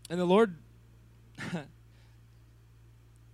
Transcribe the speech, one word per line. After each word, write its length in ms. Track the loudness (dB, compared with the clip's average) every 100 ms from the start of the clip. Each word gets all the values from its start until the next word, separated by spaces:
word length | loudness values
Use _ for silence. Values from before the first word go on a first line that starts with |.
| -10
and 100 | -4
the 60 | 4
Lord, 300 | 4 4 0 -20 -20 -20 -20 -20 -20 -20 -14
<laughs> 140 | -10 -10 -12 -20 -20 -20 -20 -20 -20 -20 -20 -20 -20 -20 -20 -20 -20 -20 -20